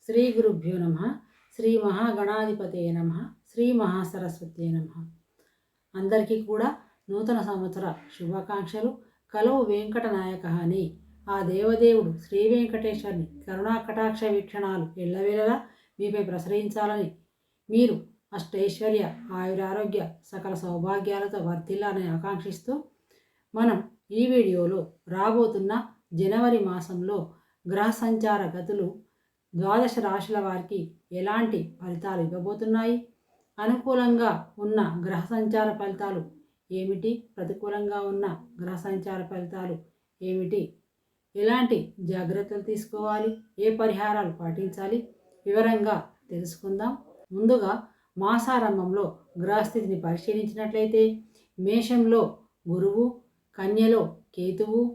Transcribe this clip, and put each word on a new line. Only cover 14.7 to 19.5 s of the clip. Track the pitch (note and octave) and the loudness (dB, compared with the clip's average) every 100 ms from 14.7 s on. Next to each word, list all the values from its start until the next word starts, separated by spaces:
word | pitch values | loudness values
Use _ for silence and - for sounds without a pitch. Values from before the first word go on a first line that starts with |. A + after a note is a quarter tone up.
| F#3+ D#3+ F#3 | -2 -6 -6
ఎల్లవేళలా | F3 F#3 G3 G#3 G#3+ C4 - _ _ _ | -4 -2 0 2 2 0 -4 _ _ _
మీపై | G3+ G#3 | -4 -2
ప్రసరించాలని, | F#3 F3+ E3 G#3 G#3 G#3+ G#3 G#3+ F3 - _ _ _ _ _ | -2 -4 -2 -2 -2 -2 -2 0 -4 -6 _ _ _ _ _
మీరు | A3 A#3+ G3 - _ _ | 4 4 4 -6 _ _
అష్టైశ్వర్య, | G3 - G3 G3+ G3 G#3+ G#3+ F3 E3 - F#3 | -12 -8 -2 -2 0 0 2 0 -4 -10 -6
ఆయురారోగ్య, | F#3 | -4